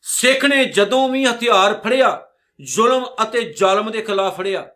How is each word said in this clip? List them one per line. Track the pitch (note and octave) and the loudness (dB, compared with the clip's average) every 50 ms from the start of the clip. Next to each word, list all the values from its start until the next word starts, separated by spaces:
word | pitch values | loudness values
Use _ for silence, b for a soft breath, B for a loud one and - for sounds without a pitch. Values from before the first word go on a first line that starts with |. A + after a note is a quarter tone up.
ਸਿੱਖ | _ - - - - B3+ C4 C4 C4+ | _ -6 -4 0 2 2 2 2 2
ਨੇ | C#4+ C#4+ C4+ C4 | 2 2 2 2
ਜਦੋਂ | B3+ - G3 G3+ G3 B3+ C4 C4+ C4 | 2 2 0 0 2 2 0 0 0
ਵੀ | B3+ C4+ C4+ | 0 0 0
ਹਥਿਆਰ | B3+ A#3 A#3 A#3 A#3 G#3+ F#3+ F#3 G#3 G#3 | 0 0 0 0 2 4 4 4 2 0
ਫੜਿਆ, | G#3 - A3+ B3 C4+ B3+ A3 D#3 - - _ _ _ _ _ _ _ | -2 -2 -2 2 2 2 2 2 -2 -10 _ _ _ _ _ _ _
ਜ਼ੁਲਮ | C#3+ C3 - G3 A3+ A#3+ C4 B3+ B3+ B3 - - | -14 -8 -2 0 2 2 2 0 -2 -6 -4 -4
ਅਤੇ | A3 A3 A#3 A#3+ | -4 -2 -2 -4
ਜ਼ਾਲਮ | A#3 E3+ D3 - G3 F#3+ G3 G#3+ G#3+ A3 | -4 -4 -4 0 2 2 2 0 -2 -4
ਦੇ | A3 A3 | -6 -8
ਖਿਲਾਫ | G#3+ G#3+ G3+ G3 G3 F#3+ F3+ | -6 -4 -4 -2 -2 -4 -4
ਫੜਿਆ | F3+ F#3 G3 G3 E3 - - _ | -6 -6 -6 -6 -6 -8 -12 _